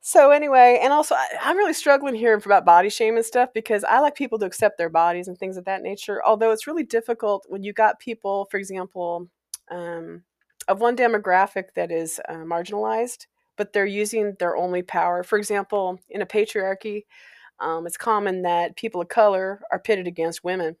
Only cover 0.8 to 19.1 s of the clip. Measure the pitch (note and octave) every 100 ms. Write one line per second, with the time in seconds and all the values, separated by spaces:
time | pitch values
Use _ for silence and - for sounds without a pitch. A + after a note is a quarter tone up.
0.8 | C4 D4 D4+ C3 C3 - A#3 F4+ G4+ -
1.8 | D4+ C#4 C#4 A3+ A#3 G#3+ G3+ G3 F3 F3
2.8 | G3 - A3 A3+ A3+ - B3 A3 A3 G#3
3.8 | - A#3 D4 D4 C#4 A3 F#3+ - G#3+ -
4.8 | E3 E3 E3+ F3 F3+ F3+ F#3+ F#3 F3+ F#3+
5.8 | F#3 G3+ - G3 - G#3+ A3+ A3 D4 E4
6.8 | B3 A#3 A3+ A#3 G#3+ G3 - G3 G3 G3+
7.8 | G#3+ G#3 - A3+ G3 G3 G3 G3+ G3 F#3+
8.8 | F3+ F#3 F3 E3+ F3 _ _ - _ F3
9.8 | E3+ E3+ E3 E3+ _ _ _ _ - G3
10.8 | A#3 B3 A#3+ A3 G#3 F3+ G3 - F#3 -
11.8 | E3+ E3 D#3+ - - E3 D#3+ E3+ F3 G#3
12.8 | G#3+ A3 B3 - - _ _ - G#3 G#3
13.8 | G3 G3+ G#3 A3+ G#3 G3 F3 - F3+ F3+
14.8 | F3+ F3 F3 F3 F3+ G#3 G#3 G#3 G3 G#3
15.8 | F#3 F#3 _ G3 G#3 G#3+ G#3+ G#3+ F#3+ G3
16.8 | G#3+ G#3 - - - - - _ D3+ E3
17.8 | E3+ - - G#3+ G3+ F#3 F3+ F3 F3 -
18.8 | A3+ F3+ F3